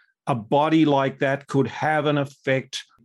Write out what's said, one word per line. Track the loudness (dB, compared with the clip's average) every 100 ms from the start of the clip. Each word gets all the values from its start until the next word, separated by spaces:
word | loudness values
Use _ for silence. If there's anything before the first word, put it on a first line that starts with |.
| _ _ -6
a | -6
body | -2 0 2 4 4
like | 2 0 -2
that | -2 -2 -2
could | -2 -2
have | -2 -2 0 0
an | 0
effect, | -2 -6 -4 -2 -4 -12 -14 _